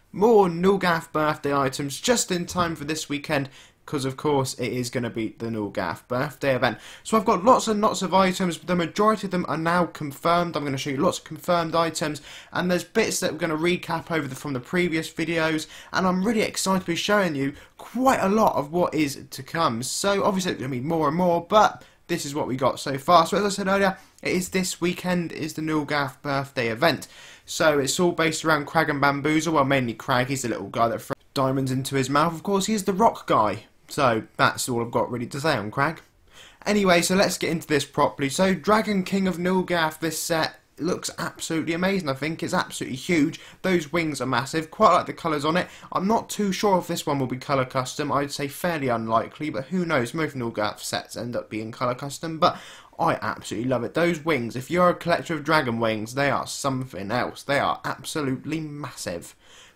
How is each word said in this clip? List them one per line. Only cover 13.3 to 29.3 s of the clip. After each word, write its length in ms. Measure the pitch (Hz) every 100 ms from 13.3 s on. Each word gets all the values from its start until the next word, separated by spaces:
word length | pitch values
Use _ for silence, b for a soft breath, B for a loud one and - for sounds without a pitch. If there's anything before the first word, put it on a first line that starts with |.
we're 60 | 156
gonna 180 | 165 156
recap 560 | 175 175 - 165 -
over 160 | 160 139
the, 80 | 131
from 160 | 147
the 80 | 127
previous 500 | - 180 175 160 160
videos, 560 | - 165 165 160 156 156 B B
and 140 | - 185
I'm 160 | 185
really 200 | 202 220
excited 400 | - - 190 190
to 40 | 185
be 80 |
showing 400 | 165 - 208 180
you 200 | 139 139 143 B B
quite 440 | - 233 262 -
a 60 | 190
lot 260 | 214 208
of 160 | - 147
what 240 | 175 170
is 240 | 156 143 110 131
to 140 | -
come. 400 | 131 165 156 113
So 400 | 120 - 196 196
obviously 300 | 202 190 175
there's 100 | -
gonna 80 | 131
be 100 | 123
more 280 | 143 165 147
and 80 | 165
more, 280 | 180 170 170
but 340 | 214 196 - B B -
this 200 | 170 143
is 80 |
what 140 | 147 92
we 80 | 131
got 240 | - -
so 180 | 147 135
far. 260 | 175 175
So 120 | 170 196
as 80 |
I 40 | 208
said 180 | 196 190
earlier, 280 | 196 196 185 B B
it 120 | -
is 160 | 180 185
this 320 | 185 185 -
weekend 500 | 175 180 180 175 165
is 220 | - 151
the 100 | 160
Nulgath 580 | 156 156 143 147 135 -
birthday 440 | 147 139 135 135 117
event. 400 | 110 160 123 - B B B B
So 320 | - 160 147
it's 220 | 135 -
all 100 | 180
based 340 | 170 160 156
around 220 | 156 151 143
Crag 240 | 165 156
and 100 | 143
Bamboozle, 520 | 143 143 147